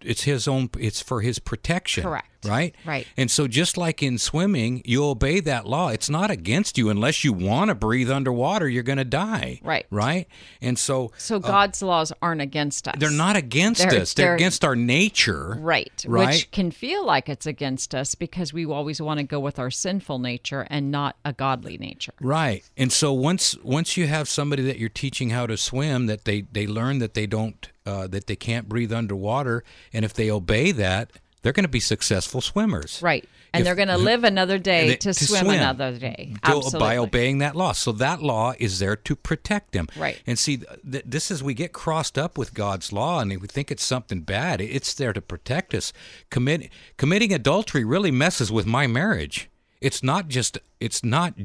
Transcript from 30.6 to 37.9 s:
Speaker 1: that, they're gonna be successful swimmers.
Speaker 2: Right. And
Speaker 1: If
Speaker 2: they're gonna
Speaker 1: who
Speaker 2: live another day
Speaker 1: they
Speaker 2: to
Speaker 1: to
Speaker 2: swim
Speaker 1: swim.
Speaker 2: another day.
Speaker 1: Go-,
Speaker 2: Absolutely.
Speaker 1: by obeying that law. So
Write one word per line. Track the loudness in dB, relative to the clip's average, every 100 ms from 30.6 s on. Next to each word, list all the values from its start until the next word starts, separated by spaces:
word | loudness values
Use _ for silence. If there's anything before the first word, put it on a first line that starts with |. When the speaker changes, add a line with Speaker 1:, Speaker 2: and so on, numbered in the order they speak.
| 4
Speaker 1:
that, | 2 2 0 -2 -10 _ _
they're | 0
gonna | 2 2
be | 2
successful | 0 0 2 0 0 -4
swimmers. | -2 0 2 0 -4 -2
Speaker 2:
Right. | 0 0 -2 _ -4
And | 0
Speaker 1:
If | 2
Speaker 2:
they're |
gonna | 2 2 4
Speaker 1:
who |
Speaker 2:
live | 4 4
another | 4 4 2 2
day | 4 4 4
Speaker 1:
they | 4
Speaker 2:
to | 2
Speaker 1:
to | 2 2
Speaker 2:
swim | 4 4
Speaker 1:
swim. | 4
Speaker 2:
another | 4 0 -4 -4
day. | -8 -10 -12 -2
Speaker 1:
Go-, | 2 2
Speaker 2:
Absolutely. | 0 2
Speaker 1:
by | 2 2
obeying | 2 2 2 2
that | 0 0
law. | 0
So | 0 -2